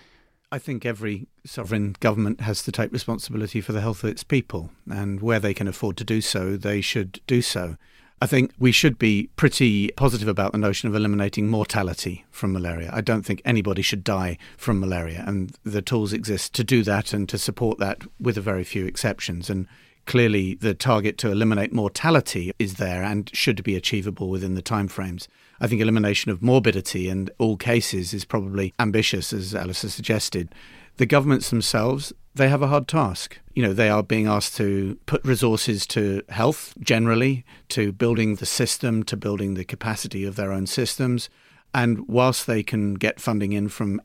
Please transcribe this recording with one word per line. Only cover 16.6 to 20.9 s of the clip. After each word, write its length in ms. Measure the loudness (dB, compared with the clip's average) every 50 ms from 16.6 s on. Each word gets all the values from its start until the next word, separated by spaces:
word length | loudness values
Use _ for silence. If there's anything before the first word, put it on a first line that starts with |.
| 0
do 180 | 4 4 4
that 320 | 4 4 2 0 0 0 -2
and 120 | -2 -2 -2
to 80 | -4 -4
support 400 | -4 -4 -2 -2 -2 -2 0 0
that, 240 | -2 -2 -4 -6 -10 -16 -10 -2
with 160 | -2 -2 0
a 60 | 0
very 220 | -2 -2 -2 -2 -4
few 200 | -4 -4 -4 -4
exceptions. 640 | -4 -4 -2 -2 -2 -2 -4 -6 -6 -6 -6 -4 -4
And 180 | -4 -4 -4 -6 -12 -20 -20 _ _ _ _
clearly 500 | 0 2 4 4 6 4 2 2 0 -2
the 180 | 0 0 0 0
target 420 | 0 2 2